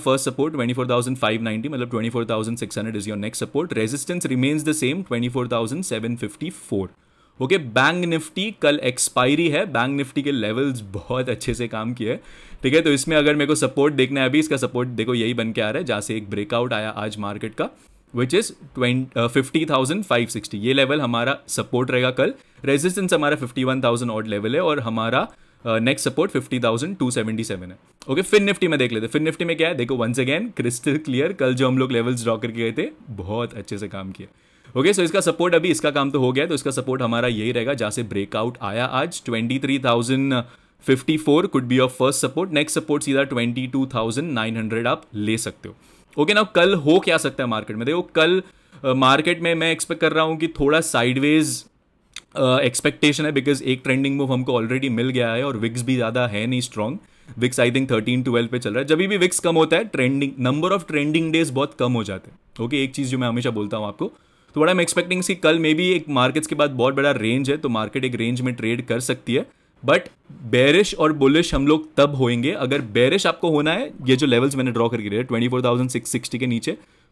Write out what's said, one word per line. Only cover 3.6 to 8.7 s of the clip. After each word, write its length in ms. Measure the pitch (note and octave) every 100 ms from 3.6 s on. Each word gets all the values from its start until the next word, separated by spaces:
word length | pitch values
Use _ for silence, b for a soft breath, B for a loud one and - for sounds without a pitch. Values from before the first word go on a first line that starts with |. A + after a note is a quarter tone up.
| F3 -
Resistance 480 | A2 C#3 - F3+ -
remains 320 | B2+ C3+ D#3 D3+
the 80 | D#3
same, 240 | C3 E3 F#3
twenty-four 340 | A#2+ B2 B2+ B2
thousand 340 | A#2 A#2 D3 F#3+
seven 260 | A2+ A#2 A#2+
fifty-four। 640 | A2 - D#3+ - - G#2 F#2 - b b b b
ओके, 160 | B2+ F#3+
बैंक 480 | C3+ A2+ C#3 F3 F3
निफ्टी 500 | E3 D#3+ - G#3 G#3
कल 180 | D3